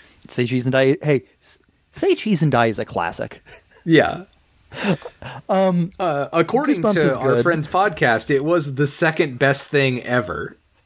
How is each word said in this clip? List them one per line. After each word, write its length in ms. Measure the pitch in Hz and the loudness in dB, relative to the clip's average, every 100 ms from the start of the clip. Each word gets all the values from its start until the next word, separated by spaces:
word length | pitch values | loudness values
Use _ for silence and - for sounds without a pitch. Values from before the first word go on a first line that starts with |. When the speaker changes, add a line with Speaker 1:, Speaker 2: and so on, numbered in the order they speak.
| - _ - | -20 _ -12
Speaker 1:
Say 180 | - 120 | -4 -2
Cheese 200 | 127 123 | -2 0
and 60 | |
Die, 240 | 131 135 147 | 2 2 2
hey, 220 | 151 139 - _ | 0 -2 -2 _
s-, 180 | - - _ _ _ | -20 -20 _ _ _
Say 240 | - 370 | -4 -2
Cheese 280 | 359 214 180 | 0 0 0
and 100 | 156 | 2
Die 140 | 127 117 | 2 2
is 120 | 107 | 0
a 60 | |
classic. 580 | 110 - 85 - - - - - _ _ | -6 -4 -4 -6 -10 -12 -20 -20 _ _
Speaker 2:
Yeah. 400 | - 160 - - 190 _ _ _ _ - 208 170 - - - 127 - | 2 4 4 -2 -12 _ _ _ _ -6 -2 -2 -4 -18 -18 -18 -2
Speaker 1:
Um, 420 | 190 190 175 170 - | 2 2 2 -2 -4
Speaker 2:
Uh, 300 | 180 143 139 | -4 -2 -2
according 500 | 165 165 233 294 214 | -2 0 0 0 0
Speaker 1:
Goosebumps 120 | 214 | 0
Speaker 2:
to 60 | 185 147 | 2 2
Speaker 1:
is 100 | 131 | 0
Speaker 2:
our 180 | 135 131 | 0 2
Speaker 1:
good. 60 | |
Speaker 2:
friend's 260 | 147 165 151 | 2 0 -2
podcast, 600 | 185 202 156 135 113 - | 0 0 0 0 0 0
it 140 | 139 | 0
was 300 | 147 175 143 131 | 2 0 -2 -2
the 100 | 143 | 0
second 520 | - 165 160 160 123 | 2 0 0 -2 0
best 300 | 139 135 - | 0 2 0
thing 340 | 147 135 123 | 2 2 0
ever 540 | - 123 104 76 - - _ _ | -2 -2 -2 -8 -10 -14 _ _